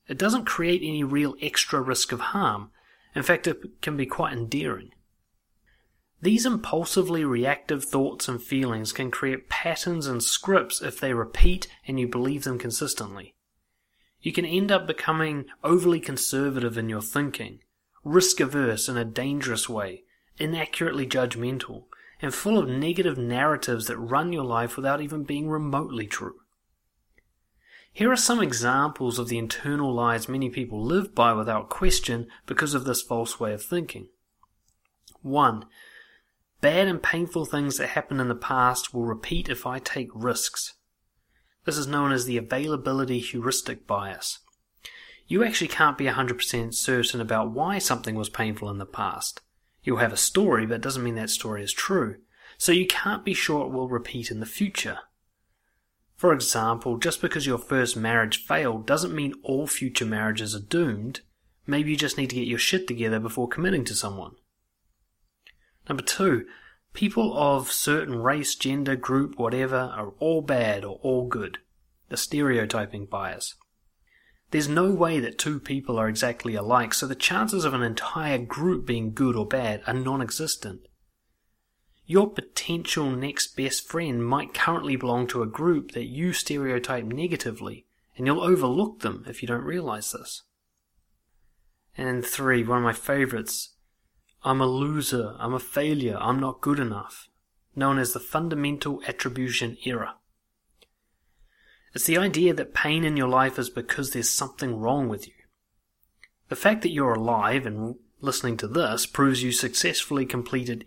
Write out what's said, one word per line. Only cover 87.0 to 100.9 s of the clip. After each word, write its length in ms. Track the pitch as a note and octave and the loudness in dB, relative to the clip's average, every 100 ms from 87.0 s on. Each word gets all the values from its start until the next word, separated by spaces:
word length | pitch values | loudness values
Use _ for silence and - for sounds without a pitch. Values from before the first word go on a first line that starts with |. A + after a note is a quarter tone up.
negatively, 800 | A2+ B2+ F3 E3 B2 G#2+ G2+ - - _ _ - | -4 -4 -2 -2 -4 -8 -10 -12 -18 _ _ -4
and 100 | C3 | 0
you'll 140 | D#3+ | 2
overlook 600 | F3+ F3+ C3 C#3+ G#3+ - | 4 4 4 2 0 -2
them 240 | A2 F#2 - | -4 -4 -10
if 160 | - | -10
you 60 | A#2 | -4
don't 140 | A#2+ | -4
realize 500 | C#3 F3+ D3+ G#2+ - | -2 -4 -4 -6 -6
this. 320 | - - - - _ _ _ _ _ _ _ _ _ _ _ _ _ _ - | -8 -10 -14 -16 _ _ _ _ _ _ _ _ _ _ _ _ _ _ -6
And 260 | C3 B2 | -4 -2
three, 400 | B2 - C3+ B2 | -2 -2 2 4
one 140 | A2+ B2 | 4 2
of 60 | |
my 100 | A#2+ | 2
favorites, 800 | A2 - C#3 C3 A2+ A2+ - - _ _ _ _ _ _ _ | 0 0 2 2 0 -4 -8 -10 _ _ _ _ _ _ _
"I'm 200 | C3+ C3+ | -2 2
a 40 | C3 | 2
loser, 680 | C3 C#3+ D3+ C3+ B2+ G#2+ - | 2 0 0 0 -2 -2 -6
I'm 140 | A#2 | -4
a 80 | B2 | -4
failure, 560 | - C#3+ D3+ D3 A#2+ G2 | -4 -2 0 0 0 0
I'm 220 | G#2+ C3 | 0 0
not 220 | C3+ B2+ | 0 -2
good 180 | C#3+ C#3+ | 0 2
enough," 480 | A#2+ G2+ - - - _ _ _ _ C#3 | 0 -4 -10 -16 -20 _ _ _ _ 0
known 220 | C#3 C3+ | 2 2
as 160 | B2 | 2
the 60 | B2+ | -2
fundamental 800 | - D#3 E3 D3+ C#3+ C#3+ C#3+ C#3 - | -4 -2 -2 0 -2 -2 -4 -4 -6
attribution 680 | - C3 B2 B2+ A#2+ A#2 A2+ | -6 -4 -2 -2 -2 -4 -4
error. 300 | B2+ A#2+ G2+ - _ _ _ _ _ _ _ | -6 -4 -6 -10 _ _ _ _ _ _ _